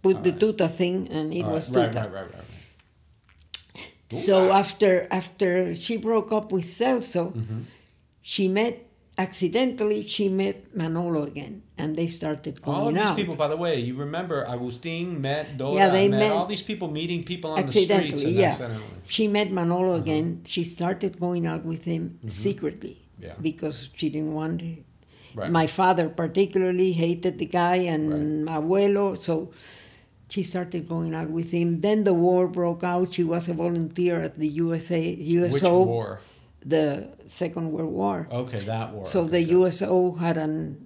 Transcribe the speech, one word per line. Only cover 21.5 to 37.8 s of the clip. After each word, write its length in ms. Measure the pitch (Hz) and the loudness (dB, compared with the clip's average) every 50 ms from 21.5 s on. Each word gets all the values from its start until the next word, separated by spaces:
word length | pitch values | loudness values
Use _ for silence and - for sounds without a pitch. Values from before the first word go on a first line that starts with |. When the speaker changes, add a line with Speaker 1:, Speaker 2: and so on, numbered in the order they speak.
| 160 160 - | -4 -4 -6
Speaker 1:
with 180 | 165 165 165 - | -6 -6 -6 -4
him 180 | 175 170 165 170 170 - - | -4 -4 -4 -4 -6 -10 -10
Speaker 2:
Mm-hmm. 100 | - 110 | -10 -8
Speaker 1:
secretly 680 | 92 95 110 - - - 160 147 - - - - - - - _ _ - | -8 -2 -2 -2 -2 -2 -4 -6 -6 -6 -14 -14 -14 -16 -20 _ _ -18
Speaker 2:
Yeah. 140 | - 85 - - | -16 -16 -12 -4
Speaker 1:
because 480 | 156 160 160 - - 151 139 - 135 - - | -4 -4 -4 -4 -6 -6 -6 -8 -14 -16 -8
she 140 | - 165 151 | -6 -4 -4
didn't 240 | 151 151 156 156 156 | -2 -4 -4 -4 -4
want 280 | 156 156 160 170 170 | -4 -4 -4 -6 -6
it. 220 | 170 165 165 160 - _ _ _ _ _ _ - - - - | -6 -8 -10 -12 -16 _ _ _ _ _ _ -20 -20 -14 -10
Speaker 2:
Right. 160 | 113 98 - | -6 -2 2
Speaker 1:
My 140 | 170 165 160 | 2 2 2
father 420 | 147 - - 190 185 185 175 165 160 | 2 2 2 4 4 4 4 2 0
particularly 840 | - - 165 160 165 190 196 - - 190 185 185 180 180 185 185 175 | -2 -4 -4 0 2 2 2 2 2 0 2 2 2 2 2 2 2
hated 460 | 165 165 170 175 170 175 185 175 - | 2 2 0 0 0 -2 -2 -2 -2
the 60 | 170 160 - 175 175 | -6 -2 0 2 2
guy 140 | 175 180 185 180 175 160 | 4 4 2 2 2 0
and 100 | 151 151 156 151 147 151 151 151 151 151 | 0 0 0 0 0 0 -2 -2 -2 -2
Speaker 2:
Right. 80 | 160 165 | -2 -2
Speaker 1:
Abuelo, 600 | 151 151 165 190 196 202 202 202 202 202 196 190 180 | -2 0 2 4 4 4 4 4 4 2 0 -2 -4
so 320 | - 175 165 160 185 - - - - - - - - - - - _ _ _ _ - | -2 -2 -2 -2 -2 -6 -14 -20 -20 -20 -20 -20 -20 -20 -20 -20 _ _ _ _ -18
she 140 | - - 202 175 | -8 -6 -4 -4
started 460 | - - 180 180 175 180 170 156 170 | -2 -4 -6 -6 -4 -6 -8 -6 -4
going 240 | 165 165 165 165 160 | -4 -4 -2 -2 -4
out 160 | 160 160 151 | -4 -4 -4
with 220 | 160 165 165 165 | -4 -4 -2 0
him. 300 | 175 170 170 170 170 160 | 0 2 2 2 2 2
Then 220 | 180 202 214 214 208 | 2 4 4 4 4
the 100 | 196 180 | 4 4
war 340 | 170 175 180 180 180 185 | 6 6 6 6 4 4
broke 360 | 180 180 180 175 170 170 170 - | 2 0 0 0 0 0 -2 -2
out. 300 | 180 175 180 185 180 - | -2 0 0 0 0 2
She 100 | - 175 | 0 0
was 240 | 160 170 170 170 | 2 0 -2 -2
a 60 | 170 170 | -4 -2
volunteer 600 | 160 170 175 175 170 165 160 170 180 175 175 170 170 160 | -2 0 0 0 0 -2 -2 -2 0 2 2 2 2 -2
at 80 | 160 - 156 156 | -4 -4 -2 -2
the 40 | 156 147 160 170 | -2 0 0 0
U 100 | 165 165 | 0 0
S 160 | 165 165 - | -2 -2 -2
A, 100 | 175 165 160 170 175 - 160 160 170 | 0 0 0 -2 -4 -4 0 2 4
U 80 | 170 175 | 4 4
S 180 | 170 - 139 190 | 4 2 4 4
O. 160 | 180 175 180 | 6 6 6
Speaker 2:
Which 60 | 185 | 6
war? 320 | - 117 117 107 101 101 - - - - - - _ - - - 135 160 | 4 2 -2 -4 -6 -8 -12 -14 -20 -20 -20 -20 _ -20 -16 -2 2 2
Speaker 1:
The 120 | 156 156 147 139 - - - - - - | 4 4 2 0 -4 -8 -12 -16 -20 -20
Second 440 | - - - 180 165 170 175 165 160 156 | -20 -6 -6 -6 -4 -4 -4 -4 -4 -4
World 200 | - | -4